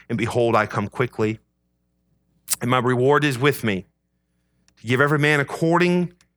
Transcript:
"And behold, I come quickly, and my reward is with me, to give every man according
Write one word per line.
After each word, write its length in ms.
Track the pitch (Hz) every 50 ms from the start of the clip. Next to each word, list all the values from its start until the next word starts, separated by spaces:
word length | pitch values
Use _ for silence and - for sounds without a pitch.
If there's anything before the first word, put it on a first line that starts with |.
| - -
"And 80 | 120
behold, 380 | 101 110 104 - 127 117 117 113
I 100 | 107 107
come 220 | 101 - 117 104
quickly, 500 | 98 - - 127 120 - - 110 107 110 110 _ _ _ _ _ _ _ _ _ _ _ _ _ _ _ _ _ _ _ _ _ - - -
and 100 | - 127
my 80 | 127 127
reward 440 | 120 127 127 123 127 135 147 147 143
is 140 | 147 131
with 260 | 117 135 147 123 - -
me, 220 | 110 98 92 - _ _ _ _ _ _ _ _ _ _ _ _ _ _ _ _ _ _
to 100 | _ -
give 140 | 113 123 120
every 180 | 143 143 156 147
man 200 | 147 147 151 143
according 760 | 139 - - - 165 165 170 170 180 175 175 180 175 175 - _ _ _ _